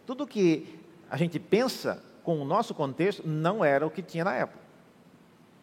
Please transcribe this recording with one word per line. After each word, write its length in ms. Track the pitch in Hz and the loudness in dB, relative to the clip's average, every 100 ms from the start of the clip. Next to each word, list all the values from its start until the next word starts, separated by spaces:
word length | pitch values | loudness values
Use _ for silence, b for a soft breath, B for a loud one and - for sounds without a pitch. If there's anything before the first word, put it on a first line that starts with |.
| - | -12
tudo 220 | 262 285 | -8 -6
que 560 | 214 180 143 - - - - - | 2 4 4 -2 -18 -20 -20 -8
a 40 | 131 | -2
gente 220 | 170 - | 0 -2
pensa 640 | - 202 254 - 120 90 - - | 0 2 2 -2 -4 -4 -8 -8
com 180 | - 160 | -2 -2
o 20 | |
nosso 300 | 139 196 - | 2 0 0
contexto 480 | 196 139 127 185 190 | -2 -4 0 0 0
não 400 | 160 156 165 220 | -4 0 0 2
era 220 | 156 139 156 | 4 4 2
o 60 | |
que 100 | 175 | -4
tinha 220 | 170 165 | -8 -4
na 100 | 180 | -2
época. 240 | 240 131 - - - - - - - - - - - | 0 -4 -6 -20 -20 -20 -20 -20 -20 -20 -20 -20 -20